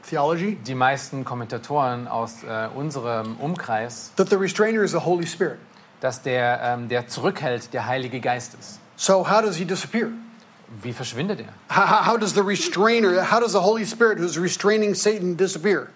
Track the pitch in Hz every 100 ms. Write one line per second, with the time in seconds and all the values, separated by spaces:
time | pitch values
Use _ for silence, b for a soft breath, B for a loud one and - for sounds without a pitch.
0 | - 156 147 170 202 196 117 127 127 135
1 | - 135 127 123 113 120 - 147 131 120
2 | 120 113 113 - - 110 110 131 151 139
3 | 117 113 110 113 143 180 - 110 120 120
4 | - - 190 196 190 190 214 226 196 165
5 | 151 175 170 - 170 - - B B -
6 | 131 123 135 127 120 123 123 120 117 120
7 | 120 - 147 196 143 120 - 127 113 131
8 | 127 127 120 123 120 - - - - -
9 | - 190 156 208 220 165 175 185 - 226
10 | 233 - - - - - - 113 123 117
11 | 120 113 185 185 110 - - - - 214
12 | 190 226 208 190 196 196 - 170 220 233
13 | 202 175 175 220 233 190 180 226 202 -
14 | 226 202 175 160 175 - 196 214 208 180
15 | 208 220 180 175 185 170 190 165 -